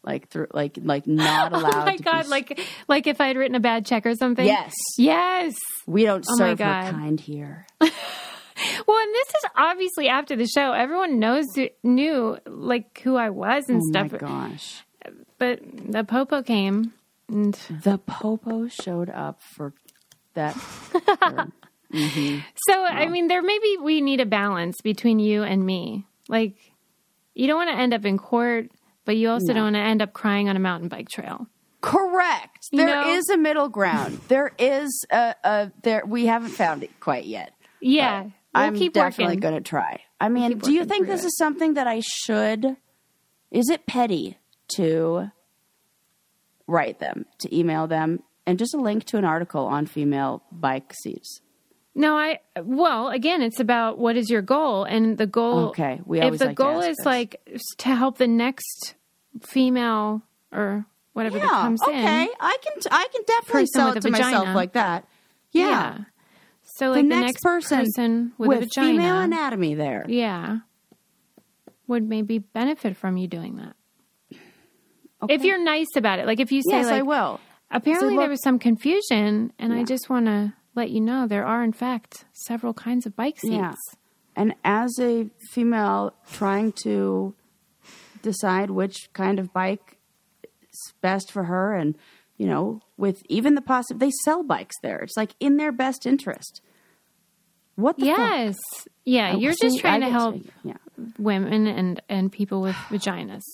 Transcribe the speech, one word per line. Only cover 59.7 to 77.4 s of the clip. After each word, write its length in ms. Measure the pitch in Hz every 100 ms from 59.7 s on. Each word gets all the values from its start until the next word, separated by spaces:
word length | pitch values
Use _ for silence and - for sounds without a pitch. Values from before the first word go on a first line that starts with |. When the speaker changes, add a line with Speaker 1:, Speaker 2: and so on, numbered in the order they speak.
| 254 233 220 214 214 _ _ _
Speaker 2:
or 340 | - 208 202 214 _ _
whatever 240 | - 220 -
that 80 |
Speaker 1:
Yeah, 40 | 587 262
Speaker 2:
comes 200 | 240 226
Speaker 1:
okay. 400 | 554 285 214 214
Speaker 2:
in. 60 | 359 494
Speaker 1:
I 180 | 339 523
can 160 | 622 605
t-, 100 | -
I 160 | 302 381
can 80 | 480 427
definitely 340 | 466 - 277
Speaker 2:
Person 60 | 269
Speaker 1:
sell 200 | 269 269
Speaker 2:
with 80 | 233
Speaker 1:
it 20 |
Speaker 2:
a 20 | 214
Speaker 1:
to 40 |
myself 200 | 220 254 226
Speaker 2:
vagina. 160 | 190
Speaker 1:
like 180 | 190 185
that. 340 | 240 202 170 - _ _ _ _
Yeah. 160 | 320 381
Speaker 2:
Yeah. 280 | 233 120 - 208 _ _ _ _ _ _ -
So, 80 |
Speaker 1:
The 60 | 262
Speaker 2:
like, 120 | 262
the 60 | 294
Speaker 1:
next 120 | 240
Speaker 2:
next 220 | 247 254
Speaker 1:
person 340 | 339 349 - 277
Speaker 2:
person 480 | 226 226 233 226 240 -
with 80 | 240
a 20 |
Speaker 1:
with 100 | 247
Speaker 2:
vagina. 260 | 233 - 311
Speaker 1:
female 320 | 320 349 370
anatomy 560 | 370 330 285 214 165
there. 300 | 151 147 107 -
Speaker 2:
Yeah. 520 | 240 226 175 170 220 _ _ _ _ _ _ _ _ _ _ - _ -
Would 200 | 240 220
maybe 320 | 220 214 226
benefit 560 | 202 220 254 302 220 185
from 200 | 190 185
you 100 | 185
doing 300 | 170 165 -
that. 180 | - - _ _ _ _ _ - - _ _ _ _ _ _ _
Speaker 1:
Okay. 120 | 214
Speaker 2:
If 80 | 294
you're 200 | 370 381
nice 240 | 339 302 320
about 240 | 285 214 185
it. 60 |
Like, 140 | - 220
if 120 | 247
you 100 | 269
say, 140 | 269 247
Speaker 1:
Yes, 100 | 240
I 120 | 269
Speaker 2:
like, 40 |
Speaker 1:
will. 340 | 269 285 170 -